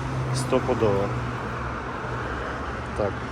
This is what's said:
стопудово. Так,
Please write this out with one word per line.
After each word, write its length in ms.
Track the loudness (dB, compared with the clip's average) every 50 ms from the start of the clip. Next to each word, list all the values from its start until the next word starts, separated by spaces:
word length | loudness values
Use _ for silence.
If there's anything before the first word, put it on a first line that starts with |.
| -2 -2 -2 0 0 0 0
стопудово. 680 | 0 2 4 4 4 4 4 4 4 6 6 6 4 2 2 0 0 -2 -2 -2 -4 -4 -4 -4 -4 -4 -4 -4 -4 -4 -4 -6 -4 -4 -4 -4 -2 -2 -4 -4 -4 -4 -4 -4 -4 -4 -4 -4 -4 -4 -4 0 2
Так, 140 | 2 2 2 -2 -4 -6